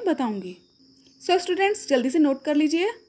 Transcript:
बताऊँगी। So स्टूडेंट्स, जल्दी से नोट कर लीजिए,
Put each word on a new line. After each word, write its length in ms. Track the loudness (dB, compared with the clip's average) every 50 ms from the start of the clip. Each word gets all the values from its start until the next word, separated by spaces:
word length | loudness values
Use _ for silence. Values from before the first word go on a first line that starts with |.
| 0
बताऊँगी। 520 | -2 -2 -2 -2 -4 -4 -6 -8 -12 -14 -16 _ _ _ _ _ _ _ _ _ _ _ -8 -2
So 160 | 0 0 0
स्टूडेंट्स, 500 | 0 -2 -2 0 0 0 0 -2 -2 0
जल्दी 220 | 0 0 0 2
से 80 | 2 4
नोट 240 | 4 4 2 0 -2
कर 120 | -2 0
लीजिए, 340 | 0 2 0 0 0 -2 -2 -4 -6 _